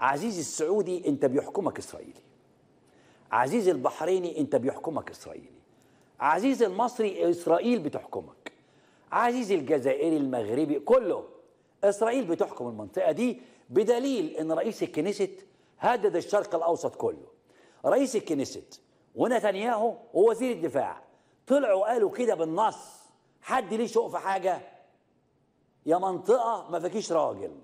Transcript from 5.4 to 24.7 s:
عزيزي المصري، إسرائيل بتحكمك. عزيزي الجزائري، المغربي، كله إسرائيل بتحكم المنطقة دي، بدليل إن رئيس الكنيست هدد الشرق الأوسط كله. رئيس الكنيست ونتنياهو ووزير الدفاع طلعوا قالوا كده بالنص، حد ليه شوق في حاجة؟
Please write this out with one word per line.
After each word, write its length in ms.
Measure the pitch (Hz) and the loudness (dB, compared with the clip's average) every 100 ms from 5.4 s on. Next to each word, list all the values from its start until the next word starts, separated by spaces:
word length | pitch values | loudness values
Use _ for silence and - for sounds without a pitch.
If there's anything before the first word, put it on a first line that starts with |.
| - - _ _ _ _ _ - | -18 -20 _ _ _ _ _ -2
عزيزي 460 | 143 165 262 233 214 | 0 2 2 2 2
المصري، 640 | 190 233 - 214 170 170 | 2 -2 0 -2 0 0
إسرائيل 480 | 170 160 170 240 240 | 2 2 2 2 0
بتحكمك. 720 | 147 - - 98 80 - - - _ _ _ _ - | -2 -6 -8 -10 -12 -16 -20 -20 _ _ _ _ -4
عزيزي 420 | 175 240 247 208 | 0 2 0 0
الجزائري، 600 | 185 135 151 131 135 165 156 | 0 2 2 2 2 2 2
المغربي، 640 | 139 123 104 127 151 147 | 0 -2 0 0 0 0
كله 460 | - 254 202 117 - - - _ _ _ | 4 4 4 -2 -6 -18 -20 _ _ _
إسرائيل 400 | 202 202 226 262 185 | 0 2 0 0 0
بتحكم 420 | 165 196 - 123 | 0 -2 -4 -8
المنطقة 440 | 110 104 185 180 | -8 -8 -2 0
دي، 280 | 151 247 202 - - - | 2 0 -2 -12 -20 -2
بدليل 640 | 135 220 240 277 247 156 160 | 2 4 2 0 -2 -2 -4
إن 160 | 160 | -2
رئيس 300 | 160 214 - | -2 -2 -2
الكنيست 640 | 170 156 180 202 185 - - _ _ - | -4 -2 -2 -2 -4 -6 -20 _ _ -2
هدد 380 | 208 240 196 165 | 0 2 2 0
الشرق 380 | - 202 202 | 0 0 0
الأوسط 420 | 165 165 165 127 - | 0 0 0 -2 -4
كله. 300 | 110 82 - _ _ _ _ _ 135 | -4 -4 -12 _ _ _ _ _ 2
رئيس 300 | 220 277 208 | 2 2 0
الكنيست 640 | - 143 120 95 - - _ _ _ | -2 -2 -2 -8 -16 -20 _ _ _
ونتنياهو 800 | - 196 233 202 190 226 220 226 190 - | -2 2 2 0 0 -2 0 0 -2 -2
ووزير 420 | 165 226 202 254 196 | 4 4 4 -2 -2
الدفاع 460 | 160 135 101 - - _ _ _ - | -2 -2 -2 -6 -16 _ _ _ 0
طلعوا 400 | 277 247 190 214 | 2 4 2 2
قالوا 240 | 240 190 | 2 2
كده 240 | - 240 | 2 0
بالنص، 680 | 170 160 170 214 - - - - _ _ _ | 0 0 2 0 -2 -12 -20 -20 _ _ _
حد 320 | - 254 185 | -4 -2 -2
ليه 120 | 220 226 | -2 0
شوق 220 | 226 143 | 0 0
في 100 | 165 | -2
حاجة؟ 400 | 180 190 185 156 - | -2 -2 0 -2 -6